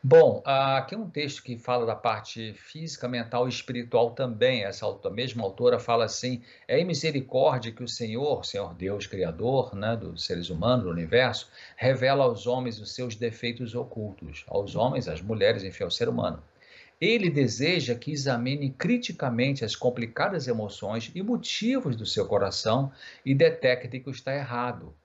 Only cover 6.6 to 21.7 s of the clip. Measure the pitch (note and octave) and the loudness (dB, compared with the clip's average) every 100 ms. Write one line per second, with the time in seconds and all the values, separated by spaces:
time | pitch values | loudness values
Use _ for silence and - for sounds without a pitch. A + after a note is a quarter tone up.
6.6 | - C#3 F3+ D#3 D#3+ C#3+ A#2+ B2+ D3+ C3 | 0 0 2 0 0 -2 -2 4 4 2
7.6 | A2+ A2+ A#2+ - A#2 A2+ D3 A#2 - G2 | -4 -10 -10 -6 -6 -2 0 -2 -2 -6
8.6 | F#2 F2 F#2 G2+ - G2 F2 E2 A2+ C3+ | -6 -6 -6 -4 -6 -4 -4 -2 0 0
9.6 | - G2 G#2 A#2 F2+ E2+ - F2 E2+ E2 | 0 -4 -4 -4 -6 -8 -6 -6 -4 -2
10.6 | G#2+ B2+ F#2 E2+ E2+ A#2+ B2+ A#2 - - | 2 2 2 -4 2 4 4 0 -10 -20
11.6 | - - B2 B2 B2+ C#3 C3 G#2+ A#2+ B2+ | -20 0 0 4 2 4 4 2 -2 -2
12.6 | B2+ A2 G#2+ - B2+ A2 A#2 A2+ A#2+ A#2 | -2 -8 -12 -8 -8 -4 -6 -4 -6 -6
13.6 | A#2+ A#2+ C3 - G#2+ F#2+ D#2+ - - G2 | -6 -6 -6 -8 -10 -10 -14 -16 -4 -4
14.6 | G2+ - A#2+ C3 G2 D#2+ F#2+ A2 G2+ A2 | -2 0 0 0 -4 -6 -4 2 4 4
15.6 | F#2+ - F2+ - A#2 A#2+ F#2 D#2 - _ | -4 -6 -4 -2 0 0 -2 -4 -14 _
16.6 | - - - _ F3+ A#3 F3+ C#3+ B2 A2 | -20 -20 -20 _ 2 4 2 4 2 2
17.6 | D3 F3 A2 A#2 - C#3+ C3 A#2+ B2 D3 | 0 0 0 -4 -4 -4 -2 0 0 -2
18.6 | C#3 C3+ F3+ A#3+ A#3+ E3+ C3+ A#2 C3 C#3 | -4 -2 0 0 -2 -4 -2 2 0 0
19.6 | A2 - B2 B2 A2+ - F3+ F3+ B2+ A2 | -4 0 0 0 -6 -2 -2 -2 -2 -2
20.6 | G#2 - G2+ A2 - F3 G3+ A#3+ - - | -4 -6 -6 -6 -6 -8 -4 -4 -2 -2
21.6 | A3 | 0